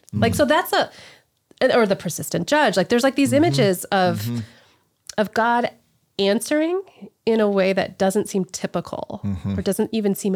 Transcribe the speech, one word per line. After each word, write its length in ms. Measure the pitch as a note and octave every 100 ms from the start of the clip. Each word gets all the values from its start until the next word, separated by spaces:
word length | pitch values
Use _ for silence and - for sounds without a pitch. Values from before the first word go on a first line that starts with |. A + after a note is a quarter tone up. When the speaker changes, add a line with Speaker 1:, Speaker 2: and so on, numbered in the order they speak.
| _
Speaker 1:
Like, 200 | - A#3
Speaker 2:
Mm. 40 | -
Speaker 1:
so 80 | C#4+
that's 260 | D4+ F#4
a, 180 | F#4+ - - - - _ _ _ _ C4 B3+
or 120 | G#3+
the 80 | F#3+
persistent 520 | F3+ - D#3 - E3+
judge. 300 | D4 C4+ G3
Like, 120 | F3
there's, 140 | A#3+
like, 120 | C4 C4+
these 140 | C4+
Speaker 2:
Mm-hmm. 140 | C4
Speaker 1:
images 400 | E4+ - G#3 F#3 -
of, 340 | G3 F3+ A2
Speaker 2:
Mm-hmm. 180 | G#2+ A#2 A2 - _ _ _ _ - -
Speaker 1:
of 160 | G3+
God 380 | - A3+ A#3 A#3 - _ _ _ -
answering 600 | G3 G#3+ - D4+ D#4+ F#4 G4 _ G3 _ -
in 140 | A3+
a 100 | G#3
way 240 | G3+ F#3
that 240 | F#3 - -
doesn't 320 | F#3+ G3 F#3
seem 160 | G3+ F3+
typical 720 | - - E3+ E3 - - -
Speaker 2:
Mm-hmm. 340 | G2+ F#2+ G2+ G2
Speaker 1:
or 40 |
doesn't 260 | G3 F#3+ A3
even 220 | A3+ G3+
seem 220 | G3 G#3